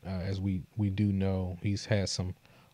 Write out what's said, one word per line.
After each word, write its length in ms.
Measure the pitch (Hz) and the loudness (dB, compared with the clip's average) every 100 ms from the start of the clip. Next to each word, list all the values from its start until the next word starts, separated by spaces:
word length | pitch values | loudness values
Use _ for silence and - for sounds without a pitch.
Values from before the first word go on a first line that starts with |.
| 90 | -6
uh, 40 | |
as 320 | 95 92 95 | -4 -2 -2
we, 200 | 98 92 - - | 0 -2 -2 0
we 140 | 104 | 0
do 220 | 95 104 | 4 2
know 460 | 98 98 92 90 90 | 4 2 2 -2 -2
he's 240 | 107 101 - | -2 -2 0
had 240 | 104 92 | 0 0
some 260 | - 92 - - - - | -2 -4 -6 -16 -20 -20